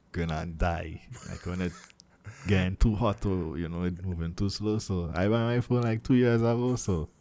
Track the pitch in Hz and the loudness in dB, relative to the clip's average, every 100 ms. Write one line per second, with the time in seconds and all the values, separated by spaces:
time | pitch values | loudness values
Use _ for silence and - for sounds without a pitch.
0 | _ - 82 78 82 80 87 85 82 - | _ -4 -2 -2 -4 -2 0 0 -6 -12
1 | - - - 90 - 90 90 - - - | -14 -16 -12 -10 -6 -4 -4 -6 -18 -20
2 | - _ - - - 95 92 95 120 92 | -20 _ -18 -8 0 2 2 4 2 4
3 | 113 98 104 92 82 73 82 85 90 87 | 0 0 0 0 -2 -4 -4 -2 -2 -2
4 | 92 87 82 85 101 - 107 107 - 95 | -6 -4 -4 -2 -2 -2 -2 -2 -2 -2
5 | 82 80 98 113 117 120 120 123 120 110 | -2 0 2 2 2 0 2 0 2 0
6 | - 127 123 117 117 117 123 123 - 87 | 4 4 6 4 4 2 2 0 0 -2
7 | 73 _ | -2 _